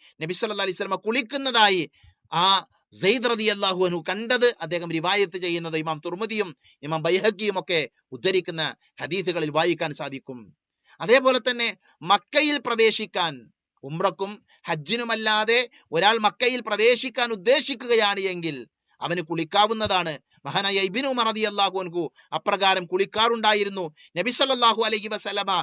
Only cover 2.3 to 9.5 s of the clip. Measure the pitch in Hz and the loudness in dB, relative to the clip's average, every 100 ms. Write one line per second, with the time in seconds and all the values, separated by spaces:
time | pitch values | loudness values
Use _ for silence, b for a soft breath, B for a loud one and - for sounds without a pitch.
2.3 | 160 185 190 - _ _ 104 185 247 240 | 2 4 4 0 _ _ -2 2 2 2
3.3 | 226 214 202 196 185 185 175 160 190 233 | 2 0 0 -2 2 0 0 -4 -6 -2
4.3 | 247 240 - 160 170 170 165 170 202 190 | 2 2 2 -4 -6 -4 -2 0 2 0
5.3 | 185 175 170 165 160 160 151 170 175 214 | -2 -4 -4 -2 -4 -4 -6 -6 -6 -6
6.3 | 220 190 - b b 147 160 160 185 220 | -4 -4 -8 b b -6 -2 0 2 2
7.3 | 196 214 190 - 170 139 _ _ 127 180 | 0 -2 -4 -2 -2 -2 _ _ -4 0
8.3 | 185 170 165 147 113 _ - 139 185 175 | 0 -2 -6 -6 -8 _ -12 -6 -4 -2
9.3 | 170 156 | -4 -2